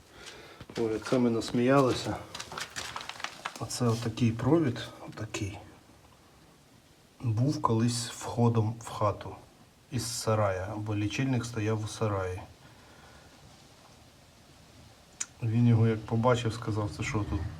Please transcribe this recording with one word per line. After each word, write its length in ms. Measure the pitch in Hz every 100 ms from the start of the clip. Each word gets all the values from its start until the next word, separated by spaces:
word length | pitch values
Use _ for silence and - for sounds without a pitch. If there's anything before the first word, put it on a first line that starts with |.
| - - - - - - - -
Ой, 220 | 113 110 -
це 80 | 131
ми 120 | 120
насміялися. 840 | 113 107 120 123 139 131 113 113 90 - - - - - - - - - - - - - -
Оце 280 | 117 - 120
отакий 440 | 113 117 - 120
провід, 460 | 110 123 170 147 117 - - -
отакий, 500 | - 113 - 98 - - - - - - - - - - - - - _ - - -
був 420 | 123 107 139 156
колись 480 | - 113 120 120 -
входом 640 | - - - 117 113 107 117
в 80 | -
хату 480 | - 104 95 - 98 - - - - -
із 160 | 127 -
сарая, 640 | - - 107 101 92 98 110
бо 200 | 107 104
лічильник 480 | 104 - 135 127
стояв 400 | 113 113 104 110
у 40 | 107
сараї. 540 | - 110 98 92 92 - - - - - - - - - - - - - - - - - - - - - - - - - - - - - -
Він 240 | 117 113 120
його 200 | 113 113
як 200 | 110 -
побачив, 480 | 117 123 117 110
сказав: 360 | - - 107 104 -
«Це 60 |
що, 160 | 104 107
тут 220 | 104 104 - -